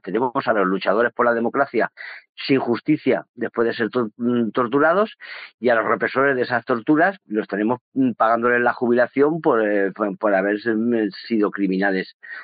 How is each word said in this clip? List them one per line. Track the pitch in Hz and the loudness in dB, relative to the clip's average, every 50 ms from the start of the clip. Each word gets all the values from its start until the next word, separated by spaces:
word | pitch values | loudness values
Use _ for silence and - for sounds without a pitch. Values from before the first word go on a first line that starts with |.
tenemos | - 92 90 113 131 123 - 135 - | -10 -6 -2 -2 -2 -2 -2 -4 -2
a | 123 | 0
los | 110 104 95 | 0 2 2
luchadores | 95 95 92 - 101 98 110 120 117 - | 0 0 0 0 0 2 2 0 0 0
por | - 120 | 0 0
la | 120 | 2
democracia | 117 117 117 117 - 139 139 - - 110 95 - _ - - - - - _ _ _ - - | 2 0 -2 -2 0 -2 -2 0 0 -2 -2 -2 _ -12 -18 -18 -18 -20 _ _ _ -10 -2
sin | - 139 131 | 0 0 0
justicia | - 120 117 - - - 151 139 - 131 113 85 - _ _ | 2 0 -2 -2 0 -2 -2 0 2 0 0 0 -2 _ _
después | 120 113 - - 117 117 | -10 -8 -6 -2 -2 -2
de | 117 | -2
ser | 110 - 113 104 | 0 -2 -4 -2
tor-, | - 127 120 107 _ - | -2 -2 -4 -4 _ -4
mm, | 117 120 123 120 117 104 | -2 0 0 0 0 0
torturados, | - 131 123 110 127 143 151 160 170 196 220 220 - _ - - - - - - _ - | 0 -2 -2 0 2 2 2 4 2 2 0 -2 -6 _ -20 -18 -16 -18 -18 -20 _ -2
y | 110 123 | 0 2
a | 117 | 2
los | 110 104 | 2 2
represores | 107 113 98 120 104 - 127 139 143 135 | 0 0 0 0 -2 0 2 2 2 2
de | 123 | 0
esas | 117 - 123 117 - | -2 -2 -2 -4 -2
torturas | - 127 113 107 - 151 151 170 196 196 - _ | -2 -4 -2 2 2 2 4 4 2 0 -4 _
los | - 104 107 98 - | -4 -4 -4 -4 -2
tenemos, | 98 101 107 113 123 120 _ _ - | -4 -2 0 -2 -2 -4 _ _ -2
mm, | 131 131 123 | 0 0 0
pagándoles | 104 - 117 110 117 117 117 123 120 120 | 2 2 2 2 2 2 2 2 2 2
la | 120 120 117 | 2 0 0
jubilación | - 127 117 120 123 120 - - 135 143 156 170 160 | 0 0 2 4 2 2 2 2 2 2 2 2 0
por, | 156 160 123 110 107 | 0 2 2 2 2
eh, | 104 104 101 98 98 | 2 2 0 0 -2
por, | 95 - 110 101 95 - | -2 -4 -4 -4 -4 -2
por | 110 104 98 | 0 0 2
haber, | 95 95 101 107 104 107 | 2 2 0 -2 -2 -2
mm, | 120 110 107 113 120 117 113 107 98 - - - | -2 -2 0 0 0 0 0 0 -2 -4 -8 -6
sido | - 117 107 104 95 | -2 0 0 0 0
criminales, | - 101 101 92 95 95 98 101 95 92 90 - - _ - - - - | 0 -2 -2 -2 0 0 0 0 -2 -2 -4 -6 -12 _ -20 -18 -18 -18